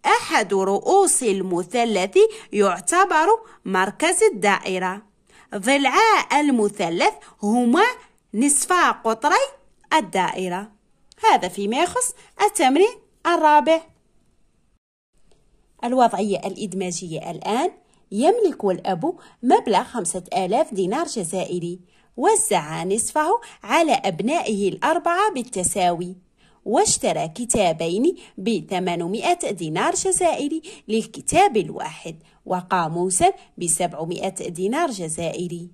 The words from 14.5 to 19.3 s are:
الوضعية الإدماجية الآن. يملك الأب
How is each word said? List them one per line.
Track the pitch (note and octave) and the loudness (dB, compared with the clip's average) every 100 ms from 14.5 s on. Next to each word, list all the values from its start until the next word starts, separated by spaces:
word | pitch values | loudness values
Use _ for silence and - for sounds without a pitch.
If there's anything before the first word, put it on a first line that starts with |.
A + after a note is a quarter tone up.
| _ _ _ _ _ _ _ _ _ _ _ _ _ | _ _ _ _ _ _ _ _ _ _ _ _ _
الوضعية | A#3+ B3+ A#3+ G#3 G#3 F#3+ | -2 4 4 2 -2 -2
الإدماجية | G#3 G3 G3+ F#3 F3+ E3+ F3+ D#3 - | -4 -8 -8 -6 -6 -6 -8 -10 -10
الآن. | E3 - A3+ F4 - _ _ _ | -10 -4 -2 -2 -4 _ _ _
يملك | G3 D4 A#4+ G4 - | 0 2 4 0 0
الأب | G3+ F#3 - F3+ D4 F#4+ - | -2 -2 -2 -4 -4 -6 -16